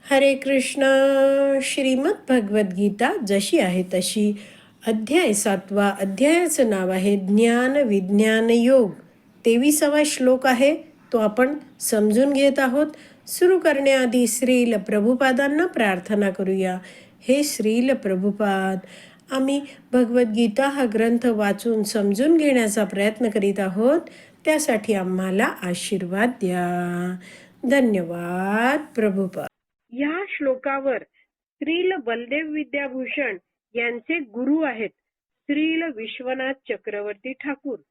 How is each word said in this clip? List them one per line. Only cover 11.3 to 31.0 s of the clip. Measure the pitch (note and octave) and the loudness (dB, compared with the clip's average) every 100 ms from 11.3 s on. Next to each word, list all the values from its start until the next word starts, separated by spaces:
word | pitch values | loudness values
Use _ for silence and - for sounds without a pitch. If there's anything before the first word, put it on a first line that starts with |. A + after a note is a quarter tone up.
| G#3+ B3+ D4+ - _ | 2 0 0 -12 _
समजून | - A3 G#3+ G#3+ C#4 | -4 0 2 4 2
घेत | C#4 C#4 C#4 | 4 2 2
आहोत. | C4+ B3+ D4+ - - - - | 0 0 -2 -4 -20 -20 -14
सुरू | - F4+ F#4 | 0 4 4
करण्याआधी | E4 C#4 C#4 C4+ B3+ B3 A#3+ | 2 2 2 2 2 2 0
श्रील | - B3+ B3+ A#3+ G#3+ | 0 2 2 2 0
प्रभुपादांना | G3 G#3 G#3 B3+ C4+ B3+ C#4 D4+ F4 | 0 0 2 2 2 2 0 0 -2
प्रार्थना | F4 G#3+ F#3 F3+ G#3 G3 | 0 -2 -2 -2 -2 0
करूया. | F#3 F#3+ F#3+ F#3 F#3 - - - _ | -2 -4 -2 -2 -4 -12 -20 -20 _
हे | - C4+ | 0 0
श्रील | D4 - G#3+ A3+ B3+ C4 | 0 -2 0 0 0 0
प्रभुपाद, | G#3 F#3 G3+ G3+ G#3 F#3+ F#3+ F#3+ - - - - _ | -2 -2 -2 -2 -2 0 -2 -4 -8 -20 -20 -20 _
आम्ही | C4 C4+ C#4+ C#4+ - - | -4 -2 -2 -6 -18 -2
भगवद्गीता | B3 A#3+ A#3+ A#3+ G#3+ A#3 G#3 C#4 | 0 2 2 0 2 0 2 0
हा | C#4+ B3 | 0 -2
ग्रंथ | G#3+ A3+ A#3 B3 | 2 2 2 0
वाचून | G#3+ G#3 G3+ A#3 A3 | 0 0 -2 -2 -2
समजून | G#3 A3 G3+ G3+ C#4+ E4 | -2 0 0 2 4 4
घेण्याचा | D4+ B3+ A3+ G#3 | 4 2 2 0
प्रयत्न | G3 F#3+ G3+ G#3+ A#3+ | -2 0 -2 0 -2
करीत | G#3 G3+ G3 | 0 0 0
आहोत, | F#3+ F#3 A#3 D#4+ E4 - - _ - | -4 0 2 2 -2 -20 -20 _ 0
त्यासाठी | D#4 D4+ A3 G#3 | 0 0 -2 0
आम्हाला | G3+ F#3 F#3 F#3+ F#3+ C4+ | -2 0 -2 -2 0 -2
आशीर्वाद | - F#3 F3+ - G3 F3+ F#3+ A#3+ | -2 -6 -6 -4 -6 -4 -2 -2
द्या. | B3 F#3 F3+ F3 F3+ F3 F3 F3+ F#3 - - - _ B3 | -2 -4 -2 -2 -2 -4 -4 -6 -8 -14 -20 -20 _ 0
धन्यवाद | C#4 B3 G3 E3+ E3+ F3 F3+ F#3+ G#3+ A#3+ D4+ D4+ - | 2 2 0 -4 -8 -6 -4 -2 0 0 -2 -4 -2
प्रभुपाद. | G#3+ F#3+ F#3+ - - _ _ _ _ | -2 0 -4 -6 -12 _ _ _ _
या | A#3+ D4 E4 G4 | -6 -4 -4 -8
श्लोकावर | - C#4 C4 C#4 C#4 C4+ A3 | -4 -2 -2 -4 -4 -2 -4